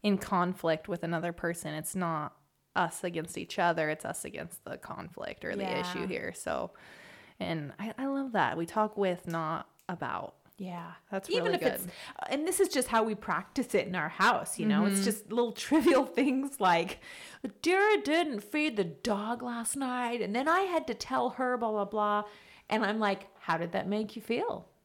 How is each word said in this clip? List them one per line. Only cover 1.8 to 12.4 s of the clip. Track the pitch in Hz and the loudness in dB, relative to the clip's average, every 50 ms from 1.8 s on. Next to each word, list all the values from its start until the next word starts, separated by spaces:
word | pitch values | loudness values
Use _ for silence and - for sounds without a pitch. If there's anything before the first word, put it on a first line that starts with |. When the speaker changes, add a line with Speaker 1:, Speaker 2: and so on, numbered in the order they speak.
| 156 - - | -6 -4 -4
Speaker 1:
not | 190 180 165 160 151 151 - - _ _ _ _ _ _ _ _ | -2 -2 0 -2 -2 -4 -6 -10 _ _ _ _ _ _ _ _
us | - 180 165 - - - | 0 0 0 -2 -4 -6
against | 180 175 165 156 175 - | -4 -4 -4 -6 -6 -8
each | - - - - - | -10 -10 -6 0 2
other. | 175 170 165 165 156 151 | 4 4 4 2 0 0
It's | 151 - - | -2 -4 -4
us | - - - - | -8 -8 -6 -8
against | - - - 156 170 - - _ | -8 -8 -10 -10 -10 -12 -16 _
the | - - | -12 -12
conflict | - - - - - 87 - - - - - - - - | -12 -10 -12 -10 -10 -10 -12 -10 -10 -10 -10 -10 -8 -6
or | 85 - | -6 -4
the | 202 196 | -4 -4
Speaker 2:
Yeah. | 190 - - | -4 -4 -4
Speaker 1:
issue | 180 - 180 180 - | -4 -6 -6 -6 -4
here. | 185 - - - - 175 | -4 -4 -6 -6 -8 -10
So, | - - - 78 65 - - - - - - - - - - - - - - _ _ | -8 -6 -4 -4 -4 -4 -6 -8 -18 -20 -20 -20 -20 -20 -20 -20 -20 -20 -20 _ _
and | 185 175 165 160 147 139 - - | -6 -4 -4 -6 -6 -8 -10 -8
I, | 202 226 - | -8 -8 -6
I | - 269 | -6 -4
love | 277 277 277 269 254 226 | -2 -2 -2 -4 0 2
that. | 196 143 117 - | 2 2 2 2
We | 165 170 | -2 -4
talk | 170 - 220 214 214 214 | -2 0 0 0 0 0
with, | 202 202 185 175 175 - | 0 0 0 0 -2 -4
not | 175 165 165 160 156 165 - - _ _ _ _ | -4 -4 -2 -2 -2 -4 -4 -6 _ _ _ _
about. | - 180 165 147 120 - 90 - - - _ _ - _ - | -10 -8 -6 -4 -4 -4 -6 -6 -10 -14 _ _ -20 _ -12
Speaker 2:
Yeah. | 196 185 175 175 170 170 175 - _ _ | -10 -10 -8 -10 -12 -12 -16 -18 _ _
Speaker 1:
That's | 196 190 196 - | -6 -6 -2 0
Speaker 2:
Even | 370 480 480 | 0 2 2
Speaker 1:
really | 415 370 | 2 0
Speaker 2:
if | - | 2
it's, | - 254 - - 185 | 2 0 0 0 -6
Speaker 1:
good. | 180 - - - - - - - - | -8 -10 -12 -14 -14 -12 -10 -4 -2
Speaker 2:
and | 262 285 | -2 0